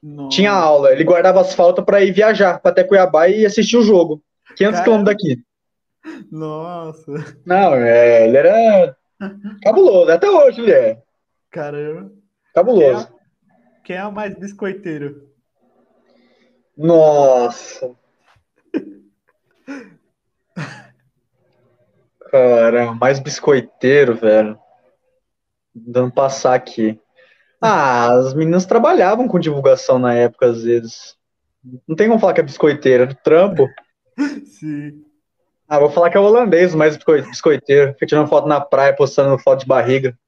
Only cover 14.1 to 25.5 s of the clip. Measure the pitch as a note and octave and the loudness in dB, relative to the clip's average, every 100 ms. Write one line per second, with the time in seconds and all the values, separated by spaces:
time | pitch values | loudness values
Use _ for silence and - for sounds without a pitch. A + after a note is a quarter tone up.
14.1 | G3+ G#3 E3+ G3 - G3 F#3+ F3+ D3+ C#3+ | -12 -12 -12 -18 -12 -12 -10 -12 -12 -12
15.1 | C#3+ _ _ _ _ _ _ _ _ _ | -16 _ _ _ _ _ _ _ _ _
16.1 | _ _ _ _ _ _ - D#3+ E3 D#3 | _ _ _ _ _ _ -6 0 4 4
17.1 | D3 C#3 B2+ B2 - - - B2+ - _ | 4 2 2 0 -6 -20 -14 -14 -16 _
18.1 | _ _ _ _ _ _ - - - _ | _ _ _ _ _ _ -12 -12 -20 _
19.1 | _ _ _ _ _ - C#4 G#3+ E3 _ | _ _ _ _ _ -20 -20 -20 _ _
20.1 | _ _ _ _ - C#3 - _ _ _ | _ _ _ _ -16 -16 -18 _ _ _
21.1 | _ _ _ _ _ _ _ _ _ _ | _ _ _ _ _ _ _ _ _ _
22.1 | _ - C3+ B2 A#2 A2+ A#2+ A#2 A#2 B2+ | _ -2 0 2 4 2 0 -4 -2 -2
23.1 | C#3 C3+ - - C3+ A#2+ _ B2+ C#3+ C3 | -2 -6 -6 0 0 -2 _ 0 2 2
24.1 | A2+ A2 A2 G#2+ G#2+ _ _ _ _ _ | 0 2 2 0 -8 _ _ _ _ _
25.1 | _ _ _ _ | _ _ _ _